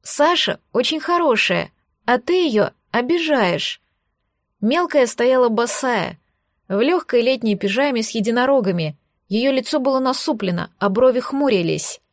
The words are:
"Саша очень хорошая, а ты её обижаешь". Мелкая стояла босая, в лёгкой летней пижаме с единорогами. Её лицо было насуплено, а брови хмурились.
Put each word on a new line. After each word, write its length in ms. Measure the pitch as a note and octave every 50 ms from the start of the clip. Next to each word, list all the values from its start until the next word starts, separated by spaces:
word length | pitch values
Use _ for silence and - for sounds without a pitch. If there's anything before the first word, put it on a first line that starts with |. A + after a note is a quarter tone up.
| _
"Саша 580 | - - - D4 D#4+ F4 D#4+ - - - - _ _ _
очень 280 | - C4 - D#4+ D#4
хорошая, 720 | D4 - F4 F4 F4 D4+ A#3 A3 - - F3+ F3 - - _ _ _ _ _ _ _
а 140 | - A#3+ B3+
ты 160 | B3 - F4
её 360 | F#4 F4+ D4+ A3 G#3+ G3+ - _ _ _ _
обижаешь". 880 | - A3+ B3 B3 E4+ F4 E4 D#4+ D4+ C4 G#3+ F3+ E3+ D#3 - - - _ _ _ _ _ _ _ _ _ _ _ _ _ _ _ _ _
Мелкая 460 | - G#3+ C4+ E4+ F4+ - - D4 B3
стояла 420 | A3+ - - A#3 B3 C4 B3+ B3 A#3+
босая, 720 | A3 A3 A#3 A#3+ - - - C4 A#3+ G#3 E3 - - - _ _ _ _ _ _ _ _ _ _
в 120 | F#3+ G3+
лёгкой 420 | A#3 C#4+ F4+ F4+ - - - A#3+ A#3
летней 340 | B3 C4 B3 A#3 A3 G#3
пижаме 460 | G3 - G3 G3 A#3 C#4 D4 C4 A#3 A3
с 80 | -
единорогами. 840 | - A3+ G3+ A3+ A#3 A#3+ B3 C4 C#4 C4+ A3 F#3+ F3+ F3 D#3+ D3+ C#3+ _ _ _ _ _ _ _
Её 220 | F#3+ A3 A#3+ C#4
лицо 300 | C4+ C4 B3+ - - D4+
было 180 | B3+ C#4 C4 C4
насуплено, 720 | C4 B3+ C4 - - - D#4 A3 G#3 F#3 F3 - - - _ _
а 100 | F#3+ G#3
брови 320 | G3 G#3+ B3+ B3+ A#3 B3+
хмурились. 800 | A#3+ - C#4 C#4 D4 C4+ A3+ F#3+ E3+ E3 D#3 D#3+ - - - - _ _